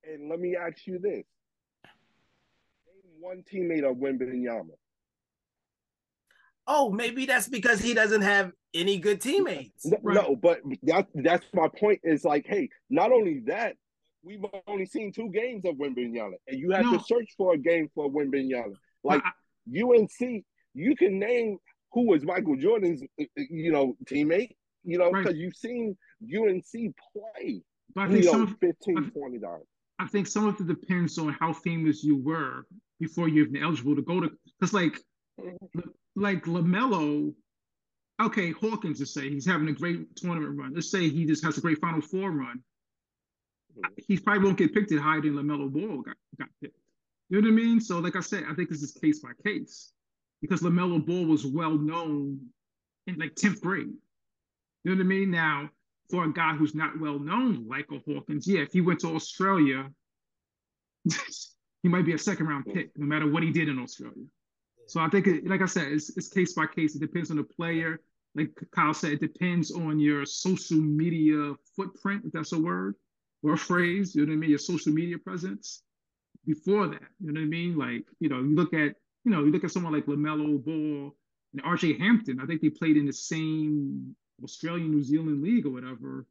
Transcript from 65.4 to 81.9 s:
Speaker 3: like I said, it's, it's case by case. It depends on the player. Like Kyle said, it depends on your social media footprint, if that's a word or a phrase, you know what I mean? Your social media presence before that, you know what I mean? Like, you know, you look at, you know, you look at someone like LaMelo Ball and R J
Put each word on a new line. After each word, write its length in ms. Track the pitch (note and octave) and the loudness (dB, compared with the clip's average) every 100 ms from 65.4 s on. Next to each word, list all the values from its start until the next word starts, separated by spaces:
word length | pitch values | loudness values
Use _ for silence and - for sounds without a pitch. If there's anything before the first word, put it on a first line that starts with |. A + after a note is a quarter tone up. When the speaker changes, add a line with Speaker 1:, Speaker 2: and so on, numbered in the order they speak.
| F3+ | 0
Speaker 3:
like 140 | F#3+ | 0
I 40 | F#3+ | 0
said, 220 | F#3+ C#3+ | 0 -2
it's, 280 | D3+ D3 - | -2 -4 -10
it's 120 | - | -6
case 240 | G3 F3+ | 0 0
by 140 | - D#3 | 0 -4
case. 280 | - D#3 | 0 -2
It 60 | D3+ | -2
depends 320 | D3+ E3+ F3 | -6 -4 -4
on 60 | D#3 | -4
the 40 | |
player. 580 | C#3 - E3+ E3 E3 E3 _ _ _ - | -4 -6 -4 -2 -2 -6 _ _ _ -4
Like 140 | C3+ - - | -4 -6 -8
Kyle 220 | - D#3 | 0 0
said, 180 | D3+ E3 | 0 -2
it 80 | D3+ | -2
depends 520 | D#3 - F3+ F3 D#3 | -4 -2 0 0 0
on 260 | - D#3+ D3+ | -2 -2 2
your 260 | D3 D3 C#3 | 2 2 -2
social 500 | - F#3 F3+ - D#3+ | -4 0 0 2 2
media 760 | D#3 D3+ E3 E3 D3+ D3+ D3 C#3 _ | 4 2 2 2 2 2 0 -6 _
footprint, 480 | - G3 - G3 G3+ | -10 -10 -6 -4 -4
if 60 | A3+ | -6
that's 200 | D#3+ D3+ | -8 -4
a 60 | E3+ | -2
word 340 | E3 F3+ F#3+ G3+ _ _ _ _ | 0 -2 -4 -8 _ _ _ _
or 120 | D3 | 0
a 40 | E3+ | 0
phrase, 560 | - F3+ F3 F#3 G3 | 2 2 2 0 0
you 100 | D3 | 0
know 60 | D3+ | 2
what 60 | D#3 | 0
I 20 | |
mean? 120 | D#3+ | 2
Your 100 | D3 | 2
social 320 | - F3 D#3 | 2 -2 0
media 260 | D3+ E3+ E3+ | 0 0 -6
presence 640 | - F#3 F#3 G3+ - - _ _ _ _ _ _ - | -8 -8 -8 -10 -14 -18 _ _ _ _ _ _ -4
before 400 | D3+ - G#3 G3 | -4 0 2 0
that, 160 | - - _ | -4 -16 _
you 120 | F3 | -8
know 80 | D3+ | -4
what 60 | D3+ | -2
I 20 | |
mean? 280 | E3 F3 E3 | -2 -2 -2
Like, 280 | B2 A#2+ - _ | -4 -6 -10 _
you 80 | D#3+ | -2
know, 100 | B2+ | 0
you 160 | C3+ | 2
look 200 | D3+ E3+ | 2 2
at, 200 | D#3+ D3 - _ _ | 2 0 -2 _ _
you 80 | B3 | 0
know, 100 | F#3 | 4
you 60 | C#3+ | 4
look 140 | E3 | 2
at 80 | F3+ | 0
someone 200 | - E3+ | -4 -2
like 140 | D3+ C#3+ | -2 -2
LaMelo 580 | C#3+ D3+ D3+ D3+ D3 | -2 0 0 0 -2
Ball 520 | C#3 D#3+ D3+ D3 C#3+ - _ _ _ | -2 -4 -4 -4 -8 -16 _ _ _
and 100 | C3+ | -10
R 120 | D#3 F3 | -2 0
J 220 | F3 | 2